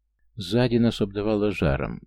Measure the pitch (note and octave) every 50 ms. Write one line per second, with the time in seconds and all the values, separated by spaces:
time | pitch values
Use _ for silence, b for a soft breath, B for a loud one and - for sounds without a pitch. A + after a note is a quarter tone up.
0 | _ _ _ _ _ _ _ A2 F#2 F2 G#2+ A#2+ B2+ A#2+ A#2 A#2 A#2+ A#2 - -
1 | G#2+ G2 G2 G#2 G2+ A2 A2 G2+ G#2 G#2 F#2 - F#2+ D2+ C#2 C#2+ C2+ A1 A#1 -
2 | -